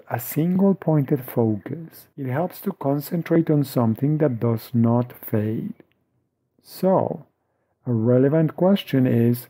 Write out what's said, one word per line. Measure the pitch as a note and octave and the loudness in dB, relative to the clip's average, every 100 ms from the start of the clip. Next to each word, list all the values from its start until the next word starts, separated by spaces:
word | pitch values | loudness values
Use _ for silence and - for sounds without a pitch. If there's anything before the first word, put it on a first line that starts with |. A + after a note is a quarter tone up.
| - | -6
a | A#2+ | -8
single-pointed | - - E3+ F#3 G3 F#3+ - D#3 C3+ C#3+ | -4 -2 0 2 2 2 2 0 2 -2
focus, | - - A2+ G#2 - D3+ D#3+ - - - | -2 -2 0 0 -6 -12 -14 -20 -20 -12
it | C3 | -6
helps | C3 F3+ - | -4 -4 -6
to | G3 | -10
concentrate | - C#3 D3 C#3+ F3 - E3 D#3+ | -6 -2 -2 -4 -6 0 2 2
on | D3 | 2
something | C3+ C#3 A#2 A2 C#3 D3+ | 0 0 0 0 0 0
that | D3+ A#2 | 0 0
does | A#2+ A2+ - | -2 -2 -2
not | A#2+ A#2 A#2+ B2 | 0 2 2 0
fade. | - - A2 G#2+ A#2+ G#3 - _ _ _ _ _ _ _ _ | -8 -6 -4 -2 -4 -8 -12 _ _ _ _ _ _ _ _
So, | _ - F#3 F3+ - E3 - _ _ _ _ _ - | _ -4 0 2 0 -4 -12 _ _ _ _ _ -4
a | |
relevant | A#2 A2+ B2 C#3 D#3+ D#3 - | 0 2 4 4 2 0 0
question | F3+ G3 - C3+ B2+ | 2 2 0 0 2
is, | A#2+ A#2 B2 - | 2 2 0 -6